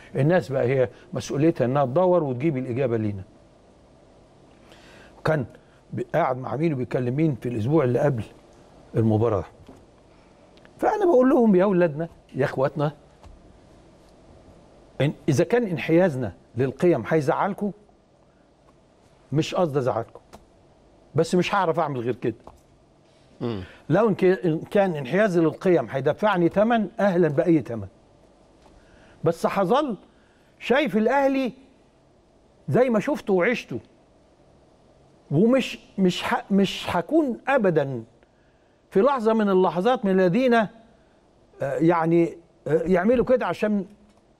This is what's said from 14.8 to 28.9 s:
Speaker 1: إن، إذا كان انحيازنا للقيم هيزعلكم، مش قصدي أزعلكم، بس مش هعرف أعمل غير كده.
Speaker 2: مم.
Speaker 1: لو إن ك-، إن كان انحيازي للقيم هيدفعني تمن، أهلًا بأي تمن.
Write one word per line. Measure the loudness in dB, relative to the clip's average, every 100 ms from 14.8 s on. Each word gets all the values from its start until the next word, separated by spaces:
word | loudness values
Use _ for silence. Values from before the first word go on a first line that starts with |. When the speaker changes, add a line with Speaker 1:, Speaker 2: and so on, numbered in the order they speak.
| _ -4
Speaker 1:
إن، | -4 -2 -2
إذا | 0
كان | 2 2
انحيازنا | 0 -4 2 4 4 0 -6 -10 _ -4
للقيم | -4 0 2 2 0
هيزعلكم، | 0 0 0 -2 -4 -8 -8 _ _ _ _ _ _ _ _ _ _ _ _ _ _ -6
مش | -4 -2 -2
قصدي | -2 -2
أزعلكم، | -2 -4 -6 -14 _ -20 _ _ _ _ _ _ _ -2
بس | 0 0
مش | 0 0
هعرف | 0 0
أعمل | -2 -4
غير | -4 -4
كده. | -4 -6 -12 -20 _ _ _ _ _ _ _ -10
Speaker 2:
مم. | -8 -6 -10 -12 -2
Speaker 1:
لو | 0 0
إن | 2
ك-، | 2 2 0
إن | -4
كان | -2 0 0 -2
انحيازي | -4 0 0 2
للقيم | 0 0 0 0 0
هيدفعني | -4 -4 0 0 2 0
تمن، | 2 2 0 -2 -2
أهلًا | 0 2 2
بأي | 2 2 2
تمن. | 0 -8 -10 -16 _ _ _ _ _ _ -20 -20 _